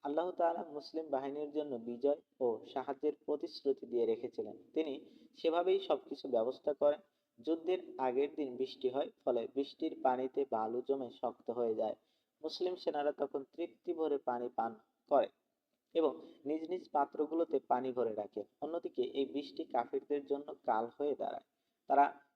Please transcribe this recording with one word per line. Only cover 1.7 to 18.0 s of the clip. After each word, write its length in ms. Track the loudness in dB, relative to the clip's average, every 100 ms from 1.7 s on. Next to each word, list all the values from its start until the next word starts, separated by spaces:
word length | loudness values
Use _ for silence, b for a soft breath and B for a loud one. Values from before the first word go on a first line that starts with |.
| -6
বিজয় 440 | -6 0 2 2 _ _
ও 180 | -2 0 -6
সাহায্যের 400 | -8 -6 -2 -2 -2 -4
প্রতিশ্রুতি 600 | -4 -4 -4 0 0 0
দিয়ে 200 | 0 2
রেখেছিলেন। 500 | 0 -2 -6 -10 -10 -6
তিনি 280 | -2 -2 -4 -12 B B -2
সেভাবেই 420 | 0 2 2 2
সবকিছু 480 | 2 -2 -2 -10 0
ব্যবস্থা 460 | 2 2 0 -2
করেন। 260 | 2 4 2 -4 _ _ _
যুদ্ধের 360 | -2 -2 0 -2 -2 -2
আগের 360 | 0 2 0
দিন 220 | 0 -6 -4
বৃষ্টি 320 | -6 -2 -2
হয়, 220 | 0 -2 -4
ফলে 240 | 0 0 0
বৃষ্টির 460 | -2 -2 -2 -6 2
পানিতে 420 | 2 2 0 0 0
বালু 320 | 0 0 -2 0
জমে 220 | 0 0
শক্ত 400 | -4 -4 -4 -6
হয়ে 240 | 0 0
যায়। 200 | 2 0 -2 _ _ _ _
মুসলিম 340 | -10 -4 -4 -2
সেনারা 360 | -2 0 0
তখন 320 | 0 -4 -4
তৃপ্তি 500 | -8 -8 -10 -8 -6
ভরে 240 | 0 2 2
পানি 300 | 0 -2 -2
পান 260 | 0 -2 -4 _ _ _
করে 200 | 4 4 _ _ _ _ _ _
এবং 380 | 2 2 2 -12 -12 -4
নিজ 240 | -2 -2
নিজ 200 | -6 -2
পাত্রগুলোতে 720 | 0 0 0 0 2 2 0 2
পানি 240 | 0 0
ভরে 220 | 0